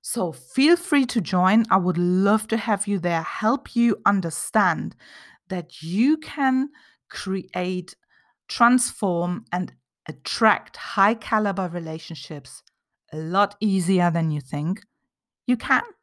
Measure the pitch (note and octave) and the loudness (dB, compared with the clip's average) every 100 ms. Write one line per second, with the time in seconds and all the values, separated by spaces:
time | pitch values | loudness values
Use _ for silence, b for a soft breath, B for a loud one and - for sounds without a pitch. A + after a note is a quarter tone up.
0 | - A#3+ F3+ D3+ - - C#4+ E4+ - C#4+ | -6 -4 -4 -6 -6 2 4 4 2 2
1 | B3+ A#3+ E3+ F#3 F#3 G#3+ A3 F#3+ F3+ F3 | 2 0 0 2 4 4 4 2 2 0
2 | F3 F3+ G3 G#3+ G#3+ A3+ G#3+ G#3 G3+ G3+ | 2 2 4 2 0 -4 -2 -4 -2 -2
3 | E3+ E3 D#3+ - G#3+ C4+ - A#3+ A#3 - | -2 -2 -4 -4 -2 -2 -2 0 2 2
4 | - G3+ E3+ - - A3 F#3+ D#3+ D#3+ - | 0 0 -2 -6 -2 0 0 0 -6 -10
5 | B B B B _ F#3 D#3 - D#3+ F#3 | B B B B _ -10 -10 -14 -6 0
6 | B3+ D#4 D4+ - C4+ C4 C#4+ b b b | 2 2 -2 -2 0 2 -2 b b b
7 | _ - - F#3+ - F#3 F3+ F#3 F3+ - | _ -12 -6 -6 -6 -6 -4 -4 -8 -18
8 | _ _ _ _ _ - A#3+ B3 - - | _ _ _ _ _ 2 4 4 2 -2
9 | G3+ E3+ F3 F3+ - F3+ D#3+ - _ _ | -2 0 -2 -4 -6 -6 -6 -10 _ _
10 | - - - - A3+ F#3+ - - - - | -14 -12 -10 2 2 2 -4 -16 -8 2
11 | G3 A3+ - A3 G#3 F#3+ F#3 E3+ E3 D#3+ | 2 2 -2 -2 0 -2 -4 -6 -8 -10
12 | - D#3 - D3+ C3+ - _ _ _ _ | -10 -14 -12 -14 -14 -20 _ _ _ _
13 | _ D#3 D#3+ F#3 G3+ - A3 F#3+ E3+ F#3+ | _ -10 -2 0 0 0 0 2 2 4
14 | F3 E3+ D#3+ D3 C3+ D3 D#3 G3 _ _ | 4 2 0 -2 -6 -6 -4 -6 _ _
15 | _ _ _ _ - A#3+ - C4 A#4 - | _ _ _ _ -4 -4 0 -2 -2 -16